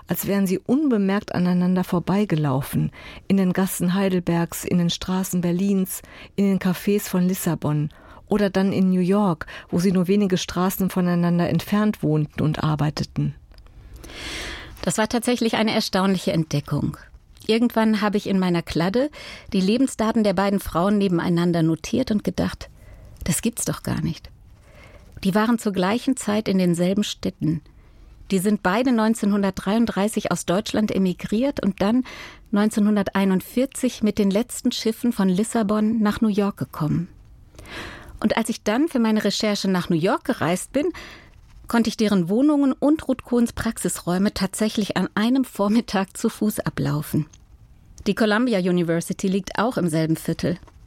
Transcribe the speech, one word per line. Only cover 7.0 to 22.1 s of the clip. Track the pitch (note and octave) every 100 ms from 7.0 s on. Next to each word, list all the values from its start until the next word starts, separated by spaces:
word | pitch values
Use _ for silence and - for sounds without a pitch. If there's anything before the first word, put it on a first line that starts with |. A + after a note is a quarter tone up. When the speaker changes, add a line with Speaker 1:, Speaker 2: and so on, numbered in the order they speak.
Speaker 1:
von | - F#3 F3+
Lissabon | F#3 - D#3 D3+ D3+ D3 - - - -
oder | G#3+ G3+
dann | F#3+ G3
in | F3 F#3
New | F#3
York, | F3+ G3+ G#3 D#3+ - - -
wo | -
Sie | F#3
nur | F#3 F3
wenige | G3+ G3+ F#3
Straßen | - - F#3 - F#3
voneinander | - F3+ F3 F3 E3+ F3
entfernt | E3 - G#3 G#3+ G#3
wohnten | - D#3 D3+ -
und | D3+ D#3
arbeiteten.“ | D#3 D3+ D3 - - - D3 - - - - - - - - - - - - - - -
Speaker 2:
Das | - -
war | A3
tatsächlich | A#3+ A3+ B3 A3+ -
eine | A3
erstaunliche | A3 - F#3+ F#3+ F#3 -
Entdeckung. | E3 D#3 D3 - D3 - - - - _ - -
Irgendwann | A3 A#3 A3+ A3 G#3+
habe | G#3 G3+
ich | -
in | G3
meiner | F#3 F3
Kladde | - - E3+ A3 D4 - - - -
die | F#3+
Lebensdaten | F#3 A#3 C4+ - A3 A#3
der | G#3
beiden | F#3 G3 G3
Frauen | - D#3+ F#3+ G#3
nebeneinander | G3 E3+ - E3+ F3 E3+
notiert | D#3+ D#3+ - A3+ C4